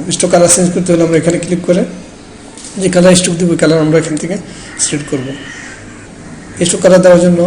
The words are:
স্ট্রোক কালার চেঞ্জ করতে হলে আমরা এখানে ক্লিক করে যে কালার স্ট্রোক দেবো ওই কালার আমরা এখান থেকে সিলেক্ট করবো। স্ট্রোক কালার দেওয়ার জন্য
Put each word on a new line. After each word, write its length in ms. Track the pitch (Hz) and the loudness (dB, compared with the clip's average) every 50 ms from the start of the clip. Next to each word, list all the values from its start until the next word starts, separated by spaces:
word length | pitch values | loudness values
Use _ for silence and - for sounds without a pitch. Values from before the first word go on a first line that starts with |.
| 139 185 175 | -6 -6 -4
স্ট্রোক 160 | - 185 175 185 | -4 0 2 2
কালার 160 | 170 175 165 - | 4 4 2 2
চেঞ্জ 120 | 185 180 180 - | 2 0 0 0
করতে 140 | 185 175 175 | -2 0 0
হলে 120 | 170 170 165 | 0 2 2
আমরা 100 | 165 165 156 | 2 0 0
এখানে 160 | - 170 170 156 - | 0 0 -2 -2 -2
ক্লিক 160 | - 180 170 - | -4 -4 -4 0
করে 140 | 180 175 196 247 - - - - - - - - - - - - - - - - - - 196 | 0 0 0 -2 -4 -8 -14 -18 -20 -20 -20 -20 -20 -20 -20 -20 -20 -20 -20 -18 -14 -8 -4
যে 60 | 190 180 180 | -4 0 2
কালার 180 | 180 175 185 180 180 | 4 4 4 4 4
স্ট্রোক 160 | 185 175 170 165 | 2 -2 -2 -2
দেবো 120 | 185 170 165 | 0 0 0
ওই 60 | 165 170 | 0 2
কালার 160 | 151 160 165 156 | 2 2 2 2
আমরা 120 | 156 160 160 | 2 2 0
এখান 140 | 156 156 151 147 | 0 -2 -6 -6
থেকে 140 | - 165 196 196 - - - - - - - - - | -6 -6 -8 -8 -10 -14 -18 -18 -18 -14 -8 -6 -6
সিলেক্ট 240 | - 156 147 147 - | -4 -4 -6 -6 -6
করবো। 200 | 151 131 123 135 139 - - - - - - - - - - - - - - - - - - - - - - - - - 175 | -8 -8 -8 -8 -12 -14 -16 -16 -18 -18 -18 -18 -18 -18 -20 -20 -20 -20 -20 -20 -20 -20 -20 -20 -20 -20 -18 -12 -6 -4 -4
স্ট্রোক 160 | 175 208 185 - | -2 0 2 4
কালার 180 | 185 185 180 180 | 4 6 6 6
দেওয়ার 180 | 180 175 175 175 | 6 6 6 4
জন্য 140 | 180 175 170 175 | 4 2 2 2